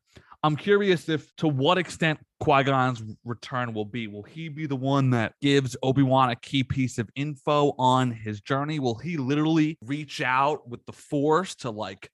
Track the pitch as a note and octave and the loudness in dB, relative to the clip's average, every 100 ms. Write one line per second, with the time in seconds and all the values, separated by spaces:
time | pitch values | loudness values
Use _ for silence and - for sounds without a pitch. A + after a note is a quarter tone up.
0 | _ - _ - D#3 D3 G3+ G3+ G3+ F3 | _ -20 _ -4 -2 -2 2 2 4 0
1 | - D#3 - - D#3+ C3+ C#3+ F3+ F3 - | 0 -4 -4 -4 -2 2 2 2 0 -2
2 | E3 D3+ - _ D#3 C#3 C3+ C3+ B2+ A#2 | -2 -2 -8 _ 2 2 4 2 0 -2
3 | A2 G#2 A#2 A#2 - B2+ A#2+ A2 G#2 A#2+ | -10 -12 -10 -10 -8 -6 -4 -6 -6 -8
4 | A2 G#2 G#2 D#3 E3 C#3+ D#3 C3+ C3 C#3 | -10 -12 -16 -14 -12 -10 -6 -4 2 4
5 | C3 A#2+ G#2+ - C#3+ C#3 B2+ - C3 C3 | 4 2 0 -2 2 2 2 -2 0 2
6 | C3+ C3 B2+ A#2+ - C#3 B2+ C3 B2+ - | 4 4 4 0 -2 -2 0 0 -2 -2
7 | G#2 - D3 C#3+ - D3 D3 - B2+ B2+ | -6 -6 -6 -6 0 2 2 2 4 4
8 | B2+ A2+ A2 G#2 - C#3 D3 D#3 B2+ G#2+ | 2 -2 -8 -8 -4 -4 -2 -2 -2 -2
9 | D3 E3+ B2+ C#3+ D#3 D#3+ D#3 E3 G#2+ D3 | -6 -4 -2 0 2 2 2 -2 -8 -8
10 | C#3+ - B2+ B2+ C#3 D3 A#2+ A#2+ - - | -8 -4 0 2 2 0 -8 -14 -14 -20
11 | - D3+ D3 D#3 F#3 - C3 G#2+ G2 G2+ | -6 -2 2 2 0 -8 -8 -6 -8 -10
12 | - | -18